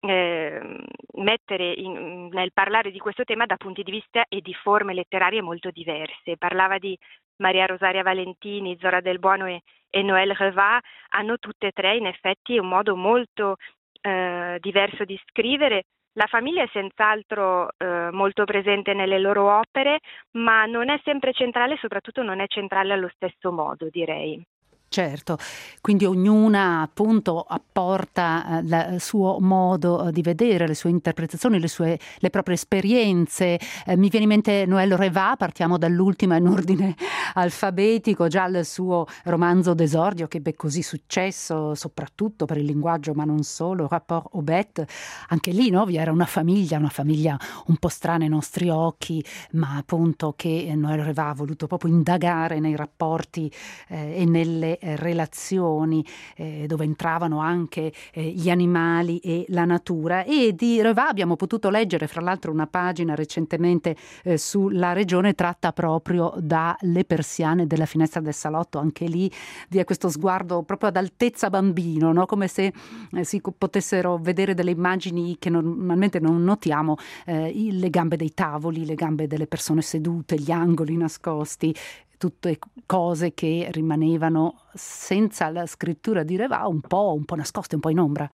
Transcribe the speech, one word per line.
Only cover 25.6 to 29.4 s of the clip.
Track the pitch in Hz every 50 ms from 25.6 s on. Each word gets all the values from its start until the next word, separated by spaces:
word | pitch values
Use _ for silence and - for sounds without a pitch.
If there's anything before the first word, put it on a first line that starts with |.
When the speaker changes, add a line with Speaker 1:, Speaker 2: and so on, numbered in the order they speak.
| - - - _
Speaker 2:
quindi | _ - 208 196 202
ognuna | 190 190 180 185 208 214 214 214 220 208 202 196 185 170 165
appunto | 156 151 _ - 208 220 226 214 208 - 170 165 - -
apporta, | 170 - _ _ _ 202 185 180 190 185 180 - _ - 175 170 160 165 - - 170 165
eh, | 170 160
la, | 165 165 165 -
il | 180 180
suo | - - - 214 190 185 190
modo, | -